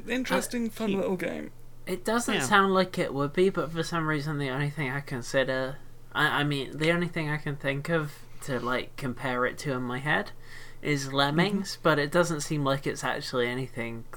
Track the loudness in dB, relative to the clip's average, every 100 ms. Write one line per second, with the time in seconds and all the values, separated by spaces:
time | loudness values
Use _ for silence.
0 | -4 -4 0 0 0 -4 -4 -2 0 0
1 | 0 0 -2 -4 -8 -12 -14 -12 -6 -4
2 | 0 0 2 0 6 6 8 4 4 0
3 | -2 0 0 4 4 4 -2 -2 -2 0
4 | 2 0 0 -2 -2 0 -2 0 -2 -2
5 | -4 -6 0 2 2 0 -2 -6 -10 -14
6 | -6 0 2 2 2 0 -4 0 2 2
7 | 0 -2 -2 -2 -2 -2 -2 -2 0 0
8 | -2 -8 -14 -10 -4 -2 0 -2 -4 -6
9 | -6 -4 -2 0 0 -2 -4 -2 -2 -2
10 | 0 0 0 -8 -12 -12 -12 -6 0 0
11 | 2 2 4 4 4 2 -2 2 4 4
12 | 4 4 4 2 0 2 2 2 0 -2
13 | -2 -2 -2 0 2 0 -4 -4 -6 -6
14 | -10